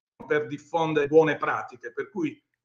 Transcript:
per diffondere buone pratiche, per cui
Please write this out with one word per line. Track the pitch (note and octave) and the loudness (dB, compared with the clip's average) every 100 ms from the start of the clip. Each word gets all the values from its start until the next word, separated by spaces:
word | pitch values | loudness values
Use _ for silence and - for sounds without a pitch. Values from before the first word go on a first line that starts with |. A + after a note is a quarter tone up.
| _ - - | _ -12 -2
per | D3+ D3 | -2 -2
diffondere | C#3 - E3 D#3+ D3+ C#3+ | -8 -6 -2 0 0 4
buone | D#3 D#3 C#3+ | 6 6 2
pratiche, | D3 A2+ - A#2+ A#2+ | -2 -4 -6 -14 -14
per | - C3 | -12 -10
cui | G3+ D3+ - _ _ | -6 -6 -8 _ _